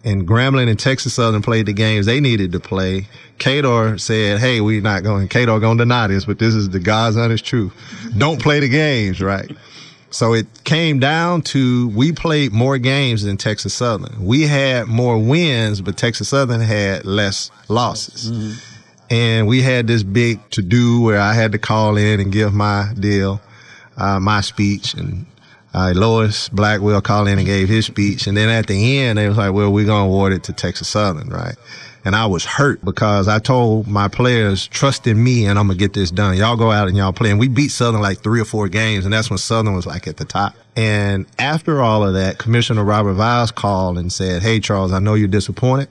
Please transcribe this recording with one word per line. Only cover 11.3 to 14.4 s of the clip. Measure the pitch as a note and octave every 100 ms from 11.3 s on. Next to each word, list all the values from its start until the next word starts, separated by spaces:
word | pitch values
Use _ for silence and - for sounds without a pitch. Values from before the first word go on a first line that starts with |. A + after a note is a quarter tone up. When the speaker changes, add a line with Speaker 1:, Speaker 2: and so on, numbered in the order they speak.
| F3
Speaker 1:
to, | - C3+ B2+ B2 A#2+
we | G#2 D3
played | D#3 E3 D3+ C3+
more | G#2+ C3 C3+
games | B2 C#3 C3+ A2
than | G2+ G2
Texas | A2 G#2+ G2 -
Southern. | B2 G#2 - - F#2
We | C3+